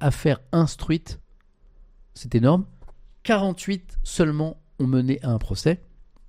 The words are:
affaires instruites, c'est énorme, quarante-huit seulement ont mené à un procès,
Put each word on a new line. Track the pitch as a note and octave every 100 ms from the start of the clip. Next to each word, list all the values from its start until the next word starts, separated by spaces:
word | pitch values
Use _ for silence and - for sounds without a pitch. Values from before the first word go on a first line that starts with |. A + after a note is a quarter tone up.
affaires | D3 - D#3 C3+ -
instruites, | E3+ D#3+ - - D#3+ - - - _ _ _ _ - - _ -
c'est | - A#2+
énorme, | A#2+ B2 F3+ G3 - - - - -
quarante-huit | - G#3+ G3 F3+ - G3 - -
seulement | - - D#3+ D3+ D#3 - _ -
ont | C3
mené | C3 B2+ C3+
à | C3
un | A2+
procès, | - G2 D#3 F3+ - - - -